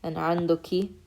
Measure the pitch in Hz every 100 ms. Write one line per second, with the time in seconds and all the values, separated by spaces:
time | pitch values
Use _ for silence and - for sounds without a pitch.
0 | 170 160 160 175 170 165 - 180 196 -